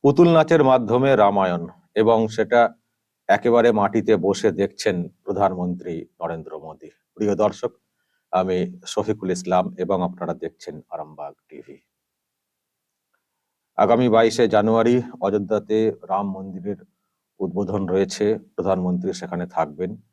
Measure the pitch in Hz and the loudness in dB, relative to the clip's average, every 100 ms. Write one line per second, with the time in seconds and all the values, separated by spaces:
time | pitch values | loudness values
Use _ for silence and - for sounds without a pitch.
0 | 139 143 175 165 156 160 131 127 110 123 | 4 6 6 6 4 4 4 2 2 2
1 | 135 123 101 101 92 87 85 - _ - | 4 4 4 4 0 -2 -8 -16 _ 0
2 | 110 113 110 110 107 120 113 - _ _ | 2 2 0 -2 0 2 2 -2 _ _
3 | _ _ - 101 120 117 117 110 101 110 | _ _ 0 0 4 4 4 4 0 0
4 | 104 104 92 95 107 82 98 - 107 90 | 2 2 2 0 -2 0 -4 -2 -4 -2
5 | 85 _ - 95 95 92 90 87 90 82 | -6 _ -8 -2 0 0 -6 -6 -8 -10
6 | - _ 85 82 78 76 78 78 - _ | -12 _ -10 -8 -12 -16 -16 -20 -20 _
7 | _ - 104 98 107 104 117 _ _ _ | _ -4 -2 2 0 0 -10 _ _ _
8 | _ _ _ 92 92 92 90 92 - - | _ _ _ -2 0 -2 -2 -8 -8 -6
9 | 104 107 92 90 90 90 92 - 92 98 | -4 -4 -4 -6 0 -2 -2 -6 -4 -2
10 | 90 90 85 82 82 _ - 76 _ 80 | -4 -6 -8 -8 -10 _ -18 -16 _ -14
11 | 76 76 - - _ - - 71 _ _ | -14 -16 -18 -18 _ -20 -20 -20 _ _
12 | _ _ _ _ _ _ _ _ _ _ | _ _ _ _ _ _ _ _ _ _
13 | _ _ _ _ _ _ _ - 104 117 | _ _ _ _ _ _ _ -2 2 4
14 | 123 113 113 104 113 104 107 113 113 123 | 4 4 4 2 2 2 2 2 4 2
15 | 120 - 98 104 95 107 104 110 110 - | -2 -4 -2 -2 -2 -4 0 0 0 -2
16 | - 98 101 95 95 92 92 95 - _ | -4 -4 -4 -8 -12 -10 -10 -10 -14 _
17 | _ _ _ _ 92 90 95 101 92 95 | _ _ _ _ -6 -4 -4 -4 0 0
18 | 95 - 107 110 - - 90 92 90 90 | -2 -2 -2 -2 -6 -6 -2 0 0 -2
19 | 92 90 87 87 87 - 78 71 92 107 | -4 -8 -8 -8 -6 -4 -6 -6 -8 -8
20 | _ | _